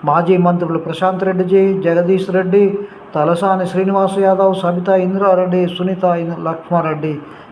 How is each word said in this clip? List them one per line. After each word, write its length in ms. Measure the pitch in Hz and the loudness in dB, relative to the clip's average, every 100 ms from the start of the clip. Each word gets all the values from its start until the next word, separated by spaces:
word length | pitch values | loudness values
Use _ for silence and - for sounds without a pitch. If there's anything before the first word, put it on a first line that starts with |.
మాజీ 320 | 151 156 170 185 | 0 0 2 4
మంత్రులు 420 | 175 175 170 160 | 4 0 -2 -4
ప్రశాంత్ 460 | 160 165 185 190 | -6 -2 -2 0
రెడ్డిజీ, 580 | 190 185 180 196 190 190 | -2 -2 2 2 2 2
జగదీష్ 480 | 170 170 175 190 190 | 0 2 2 0 0
రెడ్డి, 480 | 180 185 196 196 202 - - - | -2 2 2 2 0 -8 -16 -8
తలసాని 520 | 156 151 175 196 190 180 | -2 0 0 0 0 -2
శ్రీనివాస్ 520 | 175 190 196 190 196 | -2 0 0 0 2
యాదవ్, 360 | 190 190 190 | 2 4 2
సబితా 420 | 190 175 175 180 190 | 2 -2 -2 2 2
ఇంద్రారెడ్డి, 720 | 185 190 196 185 185 180 175 | 2 0 2 2 2 0 -2
సునీత 380 | 180 185 185 | -2 -4 0
ఇన్-, 400 | 185 170 170 165 | 0 0 -4 -6
లక్ష్మారెడ్డి, 760 | 160 165 - 170 160 156 156 147 147 - - | -6 -8 -2 -2 0 -4 -4 -6 -10 -20 -20